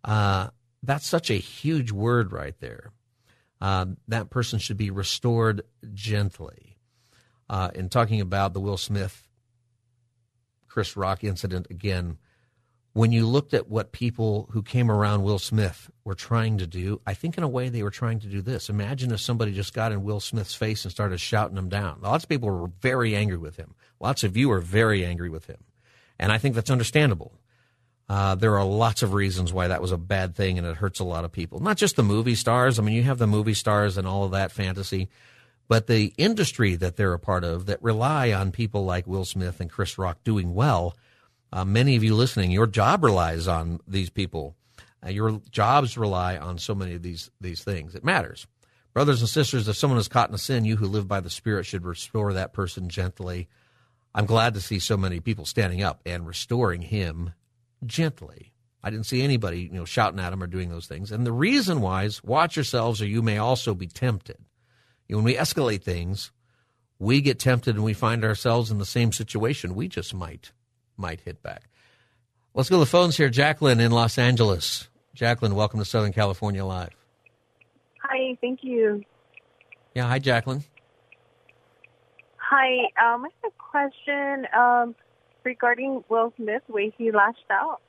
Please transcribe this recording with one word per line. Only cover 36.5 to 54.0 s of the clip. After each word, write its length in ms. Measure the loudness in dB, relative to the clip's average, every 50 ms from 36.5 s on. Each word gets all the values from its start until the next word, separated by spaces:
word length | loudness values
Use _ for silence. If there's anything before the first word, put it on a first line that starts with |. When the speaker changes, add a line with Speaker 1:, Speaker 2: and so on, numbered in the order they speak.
| 2 2 2 2 2
Speaker 1:
that 220 | 0 -2 -4 0
they're 160 | 0 0 0 0
a 60 | -2
part 240 | -2 -2 -2 0 0
of 220 | -2 -4 -4 -4
that 160 | -4 -6 -2
rely 500 | 0 0 0 2 0 0 0 2 2 2
on 200 | 2 2 0 -2
people 340 | -2 -2 -4 -2 -2 -2 -2
like 220 | 0 -2 -2 -2
Will 180 | -2 -4 -4 -4
Smith 340 | -4 -4 -2 -2 -2 -4 -6
and 120 | -8 -8
Chris 260 | -4 -4 -4 -4 -4
Rock 260 | -4 -4 -4 -4 _ _
doing 300 | 0 0 0 0 0 0
well. 420 | 2 2 4 4 2 2 -2 -6 _ _ _ _ _ _ _ _ _ _ _
Uh, 140 | -4 -2 0
many 300 | 2 4 4 6 6 6
of 80 | 4 6
you 100 | 4 4
listening, 380 | 4 4 2 2 0 2 4
your 160 | 4 4 4
job 360 | 4 4 2 4 4 4 4 4
relies 440 | 4 6 4 2 2 0 -2 0
on 320 | 0 0 0 -2 -4 -6 -8 _
these 240 | -4 -4 -2 -2 -2
people. 440 | _ -4 -4 -4 -4 -8 -10 -10 -14 _ _ _ _ -20 -20 _ _ _ -10
Uh, 60 | -8
your 320 | -4 -2 0 -2 -2 -2 -8 -8
jobs 480 | 0 2 4 6 6 4 4 2 -2
rely 400 | -2 -2 0 0 0 0 -2 -2
on 220 | -4 -6 -8 -8 -8
so 160 | -6 -6 -4
many 180 | -4 -4 -6 -8
of 80 | -8
these, 300 | -10 -10 -10 -10 -14 -16 _ _
these 220 | -12 -10 -10 -8 -6
things. 320 | -6 -6 -6 -8 -12 -14
It 80 | -6 -2
matters. 420 | 0 0 0 -2 -4 -10 -16 -18 _ _ _ _ _ _ _ _ _ _
Brothers 280 | 2 4 4 4 2
and 80 | 2 0
sisters, 380 | 2 0 0 2 0 0 0
if 80 | 0 0
someone 240 | 0 2 2 4 2
is 80 | 2
caught 220 | 2 2 2 2 2
in 60 | 0
a 20 |
sin, 260 | -6 -2 0 0 2 2
you 140 | 2 2
who 100 | 2 0
live 200 | 0 0 -2 -2
by 140 | 0 -2 -2
the 80 | -2 -6
Spirit 360 | -10 -6 _ -2 -2 -2 -2
should 200 | -4 -8 -6 -6
restore 480 | -6 -8 -8 -12 -6 -4 -2 0 0 0
that 200 | -2 -4 -4 -4
person 340 | -4 -4 -4 -4 -8 -8
gently. 600 | -6 -4 -4 -4 -4 -4 -6 -10 -8 -8 -8 -8 -12 _ _ _ _ _ _ _ _ _ _